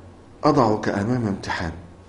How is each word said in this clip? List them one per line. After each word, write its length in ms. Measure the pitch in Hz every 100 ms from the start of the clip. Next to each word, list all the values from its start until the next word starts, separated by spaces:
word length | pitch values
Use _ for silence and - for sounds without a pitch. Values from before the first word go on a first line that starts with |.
| - - - -
أضعك 460 | 147 143 113 107 107
أمام 380 | 95 104 127 110
امتحان. 440 | 98 - - 85 82 - -